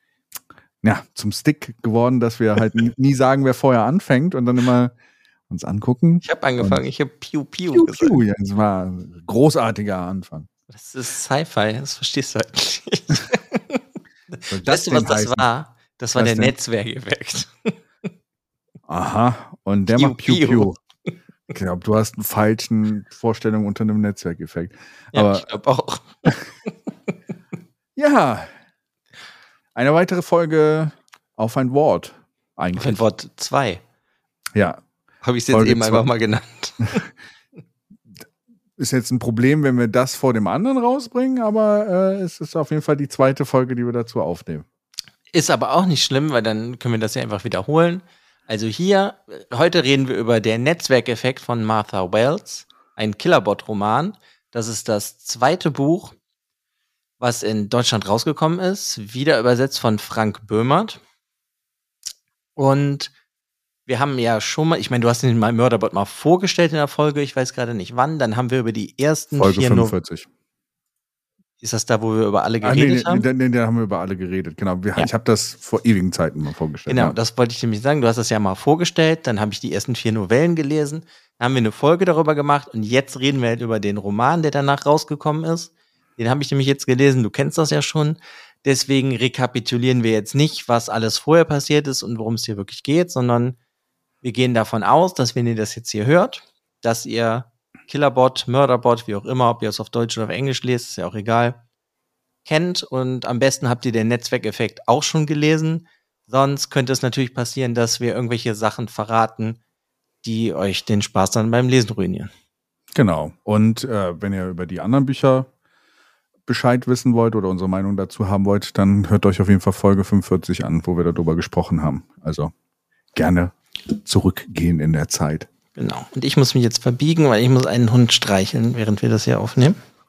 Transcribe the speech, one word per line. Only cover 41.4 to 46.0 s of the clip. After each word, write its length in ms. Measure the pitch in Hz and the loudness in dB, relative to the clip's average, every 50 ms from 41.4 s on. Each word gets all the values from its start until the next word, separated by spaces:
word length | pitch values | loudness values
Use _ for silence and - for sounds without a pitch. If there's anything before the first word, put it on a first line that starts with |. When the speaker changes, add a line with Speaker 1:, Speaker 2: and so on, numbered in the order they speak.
| 226 | -2
Speaker 1:
aber, 720 | 208 208 220 214 208 208 208 214 208 180 185 190 190 196 | 0 0 2 2 2 2 2 0 0 0 0 0 0 0
äh, 40 | 202 | -2
es 180 | 185 165 - - | -4 -6 -8 -10
ist 160 | 160 - - | -12 -6 -4
auf 160 | 165 147 - | -4 -4 -2
jeden 100 | 156 156 | -4 -2
Fall 160 | - - 147 | 0 0 0
die 120 | 143 143 - | 0 -2 -4
zweite 360 | - - 135 135 135 - 135 | 0 2 2 2 2 0 -2
Folge, 300 | - - 131 127 127 127 | 0 0 0 0 0 -2
die 100 | 120 120 | -4 -2
wir 60 | 120 | -2
dazu 300 | 117 120 113 117 - 120 | -2 -4 -4 -4 -4 -4
aufnehmen. 420 | 80 82 87 - - 87 80 76 - _ _ _ _ _ _ - - _ _ _ _ _ - | -4 -4 -4 -6 -8 -10 -12 -12 -12 _ _ _ _ _ _ -18 -18 _ _ _ _ _ -2
Speaker 2:
Ist 180 | 170 - - | -2 0 0
aber 220 | 143 113 131 - 139 | 0 0 0 0 0
auch 120 | 170 190 | 2 2
nicht 180 | 180 147 123 | 2 0 0